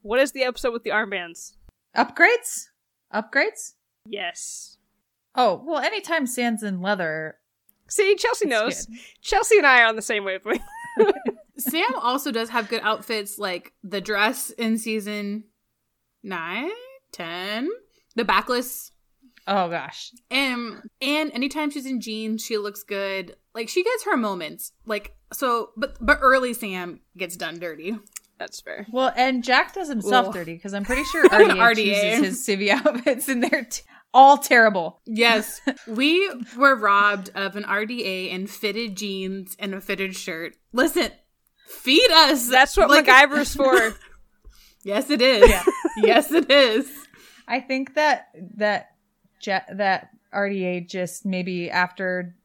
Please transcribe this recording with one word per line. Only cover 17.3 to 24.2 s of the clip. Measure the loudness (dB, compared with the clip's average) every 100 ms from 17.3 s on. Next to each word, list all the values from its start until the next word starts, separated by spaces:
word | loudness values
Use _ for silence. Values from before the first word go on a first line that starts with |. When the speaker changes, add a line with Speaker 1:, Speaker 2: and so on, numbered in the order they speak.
| -8 -8 -6 -8 -10 _ _ _ -6
Speaker 3:
the | 0
backless. | 0 0 -4 -4 -12 -16 _ _ _ _ _ -4
Speaker 2:
Oh, | -2 -2
gosh. | -6 -10 -16 -20 _ _
Speaker 3:
And, | -4 -2 -4 -8 -12 -20 _
and | -4 -2 -4
anytime | -4 -4 -4 -6
she's | -6 -6
in | -8
jeans, | -6 -8 -6 -6 -4
she | -6
looks | -6 -12
good. | -8 -6 -4 -6 -8 -18 _ -12
Like, | -4
she | -2
gets | 0 -2
her | -2
moments. | -2